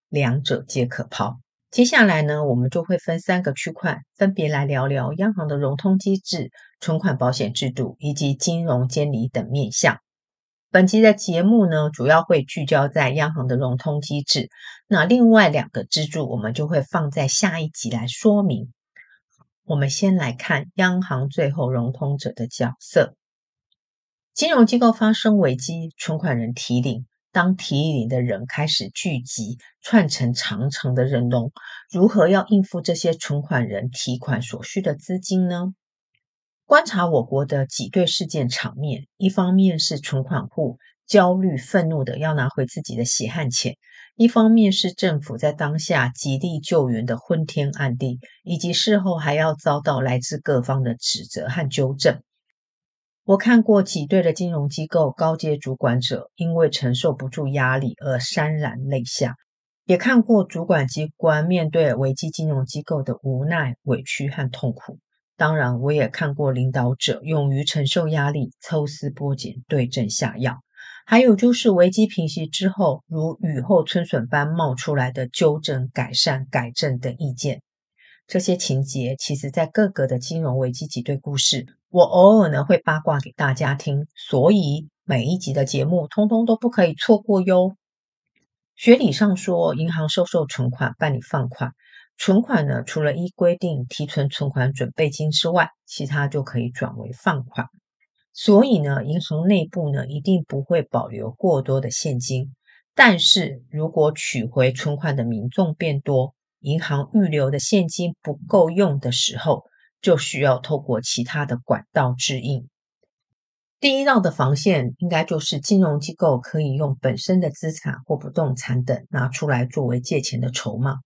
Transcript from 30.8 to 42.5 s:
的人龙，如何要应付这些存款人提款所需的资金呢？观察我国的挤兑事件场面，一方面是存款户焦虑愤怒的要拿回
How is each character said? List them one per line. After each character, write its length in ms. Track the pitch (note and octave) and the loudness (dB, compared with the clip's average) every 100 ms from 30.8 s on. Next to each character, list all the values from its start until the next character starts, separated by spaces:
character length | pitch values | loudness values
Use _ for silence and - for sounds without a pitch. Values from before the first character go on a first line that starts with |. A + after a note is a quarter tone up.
| C3+ | -2
的 120 | B2+ C3 | 0 0
人 240 | C3 A#2+ | 0 0
龙， 240 | B2 A#2+ - - - - | 0 -2 -10 -20 -20 -6
如 200 | F3+ G3+ | 2 4
何 180 | G#3 E3+ | 6 4
要 180 | G3 - | 4 4
应 160 | G3+ | 2
付 180 | F#3+ F3 | 2 -2
这 120 | E3+ E3 | -4 -2
些 180 | E3+ | -2
存 280 | E3 - C#3+ | -2 -2 -4
款 240 | C#3+ C3 A2 | -2 -2 0
人 240 | G2+ B2 | -4 -6
提 260 | B2+ - B2 | -6 -6 -6
款 240 | C3+ A2+ | -4 -4
所 200 | - - | -4 -10
需 200 | - G3+ | -8 -4
的 120 | F#3+ | -4
资 260 | D3+ - F#3 | -4 -6 -8
金 280 | F#3 F#3 F3+ | -2 0 0
呢？ 260 | F3 F#3 F#3+ _ _ _ _ _ _ _ _ - | -2 -6 -8 _ _ _ _ _ _ _ _ 4
观 160 | D4 | 4
察 240 | E4 G3+ F3 | 4 -2 2
我 160 | D3 | 2
国 220 | - C3+ C#3+ | 0 -2 -2
的 220 | C#3+ C3+ | -2 -4
挤 220 | - D3 | -6 -2
兑 180 | F#3+ E3+ | 2 2
事 180 | - D#3+ | 2 -4
件 240 | D#3 B2 | -2 -2
场 260 | - G#3+ C3+ | -4 -6 -6
面， 300 | D3 B2+ - - | -6 -6 -10 0
一 120 | F#3+ | 0
方 240 | F#3+ F3+ | 2 4
面 240 | F#3+ F#3+ E3 | 6 4 4
是 220 | - C#3+ | -2 -4
存 240 | - C3+ | -4 -4
款 240 | C3+ D#3+ - | -2 -4 -4
户 320 | - C#3 B2+ _ _ - | -4 -4 -4 _ _ 2
焦 300 | G#3 F3+ F#3 | 4 6 2
虑 220 | F#3+ C3+ | 0 -2
愤 320 | - F#3+ D#3+ | -2 0 0
怒 140 | D#3 | -2
的 140 | B2+ C#3 | -4 -4
要 160 | D#3 | -2
拿 160 | D3+ | -2
回 160 | C3 | -2